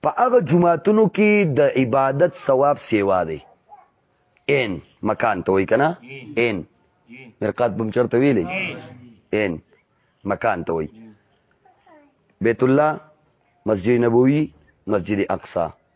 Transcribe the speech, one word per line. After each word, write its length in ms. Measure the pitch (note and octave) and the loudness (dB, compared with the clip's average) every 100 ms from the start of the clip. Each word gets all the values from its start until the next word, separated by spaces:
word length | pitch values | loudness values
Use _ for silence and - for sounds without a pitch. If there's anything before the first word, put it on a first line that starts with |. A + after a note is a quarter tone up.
په 60 | D3+ | -4
هغه 300 | - B3 A#3+ | 0 2 2
جماعتونو 640 | F3 F3 F3 E3+ - G#3+ | 2 2 4 2 2 2
کې 400 | A3 - G#3 G#3 | 2 2 2 4
د 160 | F#3 C3+ | 2 2
عبادت 880 | C#3+ B2+ C3 C3+ C3+ C#3 F3 - - | 2 2 0 2 0 2 0 -2 0
ثواب 280 | C3 C#3+ C#3+ - | 2 2 0 -2
سیوا 340 | A2 G2 F#2 | 0 2 0
دی۔ 140 | E2 D#2 - _ _ - _ _ _ _ _ _ - | -2 -8 -14 _ _ -20 _ _ _ _ _ _ -2
این 340 | C#3+ A#2 E2+ - _ | -2 0 -6 -12 _
مکان 380 | G2+ G#2+ A#2 G2 | -4 -2 -2 -2
ته 100 | E2 | 0
وای 140 | F#2+ F#2 | 0 2
کنه؟ 260 | A2+ D3+ F3+ - C3+ A2+ A2+ | 0 0 -2 -14 -20 -10 -2
این۔ 260 | A#2 G2+ - _ _ _ _ B2 C3 _ | -2 -2 -8 _ _ _ _ -20 -20 _
مرقات 300 | G#2+ - A#2+ | -6 -2 -2
بم 180 | G2 A2 | -2 -4
چرته 280 | G#2 A#2+ A#2+ | -2 0 2
ویلي؟ 260 | C#3 A#2+ E2+ F#3+ F#3 C#3+ - - - - _ | 2 0 -2 -6 -10 -12 -16 -20 -20 -20 _
این 280 | G#2+ G#2 D#2+ _ _ _ _ _ _ G2 | -4 -2 -6 _ _ _ _ _ _ -6
مکان 380 | G2 A#2 F#2 | -4 -2 -4
ته 100 | E2 | -4
وای۔ 140 | E2 D2+ - A2+ G#2+ _ _ _ _ _ _ _ D4+ _ _ _ _ | -6 -6 -12 -20 -20 _ _ _ _ _ _ _ -20 _ _ _ _
بیت 220 | G#2+ A#2 | -2 0
الله، 300 | C3 C3+ D3+ D3+ - _ _ _ _ _ G2+ | 2 2 2 -2 -12 _ _ _ _ _ -4
مسجد 340 | G#2+ F#2 A#2+ | -2 0 2
نبوي، 420 | A#2 A#2 B2+ D3 D3+ _ _ _ - | 2 4 4 2 -2 _ _ _ -4
مسجد 320 | G#2 E2+ G#2 G2 | -4 -2 -4 -2
اقصی۔ 560 | F#2+ - - E2 - _ | -4 -6 -6 -6 -8 _